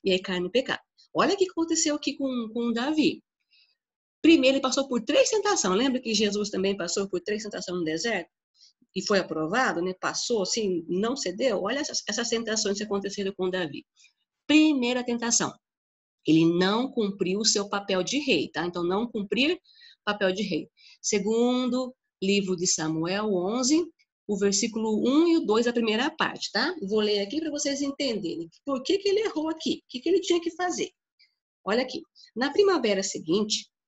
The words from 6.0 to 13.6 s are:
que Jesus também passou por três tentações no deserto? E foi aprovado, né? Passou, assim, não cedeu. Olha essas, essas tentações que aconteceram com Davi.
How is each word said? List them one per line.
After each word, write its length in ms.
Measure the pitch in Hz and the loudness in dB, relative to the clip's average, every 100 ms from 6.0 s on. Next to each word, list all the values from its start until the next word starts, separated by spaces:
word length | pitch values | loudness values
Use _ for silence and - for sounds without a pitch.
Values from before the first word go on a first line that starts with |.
que 100 | 233 | -2
Jesus 380 | 208 214 202 202 | 0 0 0 -4
também 260 | 196 190 196 | -2 -2 -2
passou 320 | 175 202 196 | -4 -4 -4
por 120 | 180 | -4
três 200 | 175 208 | -4 -6
tentações 360 | - 180 175 180 | -6 -10 -6 -4
no 60 | |
deserto? 440 | 160 160 233 202 170 _ _ _ - _ _ | -4 -4 -2 -4 -6 _ _ _ -20 _ _
E 120 | 190 196 | -8 0
foi 140 | 202 | 0
aprovado, 600 | 170 156 156 220 254 170 | 0 -4 -2 0 0 0
né? 140 | 185 185 | -4 -4
Passou, 440 | 170 - - 233 | -6 -4 -2 -2
assim, 420 | 185 - 208 175 165 | 0 -2 -2 -2 -2
não 300 | 175 226 269 | -2 0 -2
cedeu. 460 | - 190 254 226 | -6 -2 -2 0
Olha 160 | 185 269 | -2 -4
essas, 240 | 294 - - | -4 -6 -6
essas 220 | 220 233 | -4 -2
tentações 480 | 233 226 220 196 202 | -2 -2 -2 -2 -2
que 80 | |
aconteceram 480 | 208 196 196 196 196 | -2 -4 -4 -4 -6
com 140 | 196 185 | -2 -2
Davi. 380 | 185 | -2